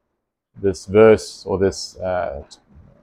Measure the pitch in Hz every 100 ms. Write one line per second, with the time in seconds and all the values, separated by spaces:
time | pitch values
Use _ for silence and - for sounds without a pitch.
0 | _ _ _ _ _ - 101 90 - 104
1 | 110 107 - - 98 95 98 - - -
2 | 92 90 85 71 - _ _ _ _ _